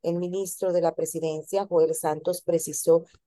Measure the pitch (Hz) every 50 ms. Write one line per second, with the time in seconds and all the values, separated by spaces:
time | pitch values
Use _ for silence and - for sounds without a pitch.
0 | - 170 170 175 180 180 180 196 196 185 - - 196 185 175 175 170 165 160 -
1 | 160 156 - 165 165 160 156 156 156 - - 196 196 196 180 165 160 160 160 -
2 | - 160 151 156 - 180 180 - _ - 170 165 - - 147 - - 170 165 165
3 | 165 _ _ _ _